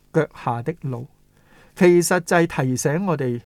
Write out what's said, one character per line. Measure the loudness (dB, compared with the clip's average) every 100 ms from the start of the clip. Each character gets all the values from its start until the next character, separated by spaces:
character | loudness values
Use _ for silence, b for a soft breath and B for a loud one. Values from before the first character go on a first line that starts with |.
| _
腳 | -4 -4 -4
下 | -6 -4
的 | -6 -8
路， | -8 -10 -12 _ _ b b b b b
其 | 6 6
實 | 4 0
就 | 0 0
係 | 0 0 -2
提 | -2
醒 | -2 -2 -2
我 | -4
哋 | -4 -6